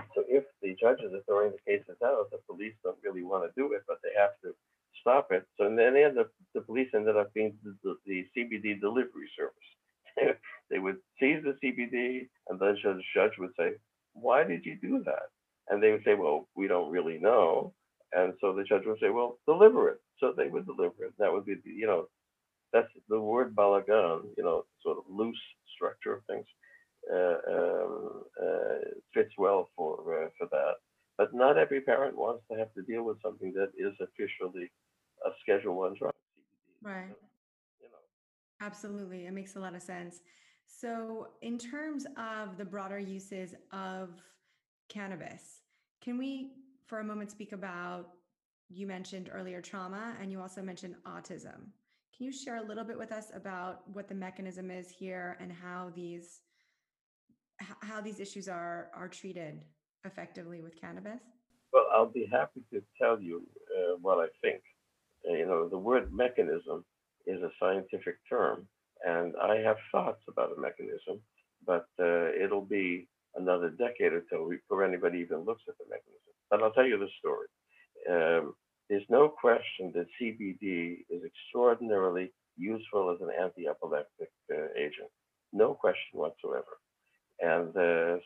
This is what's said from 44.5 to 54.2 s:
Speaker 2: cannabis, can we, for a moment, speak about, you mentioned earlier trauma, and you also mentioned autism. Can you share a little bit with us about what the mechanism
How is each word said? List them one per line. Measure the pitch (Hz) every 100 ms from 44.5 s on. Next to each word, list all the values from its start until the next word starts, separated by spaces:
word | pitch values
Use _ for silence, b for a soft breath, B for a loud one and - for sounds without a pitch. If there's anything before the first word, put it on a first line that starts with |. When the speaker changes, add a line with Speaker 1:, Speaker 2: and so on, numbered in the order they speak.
| _ _ _ -
Speaker 2:
cannabis, | 208 196 175 - - - - _ _ _ _
can | 247 247
we, | 269 269 269 - - _ _
for | 220
a |
moment, | 214 214 202
speak | - 202
about, | 196 190 175 175 180 175 - _ _ _ _ _
you | 180 196
mentioned | 185 185 190 180
earlier | 190 185 180
trauma, | 175 202 185 196 226 226
and | 196
you | 190
also | 185 190
mentioned | 190 180 185 175
autism. | - 175 165 160 156 - - - _ _ _ -
Can | 254
you |
share | 269 269 233
a |
little | 214 214
bit | 220 -
with | 226
us | 220 -
about | - 196 185 185 - -
what | 202 196
the |
mechanism | 196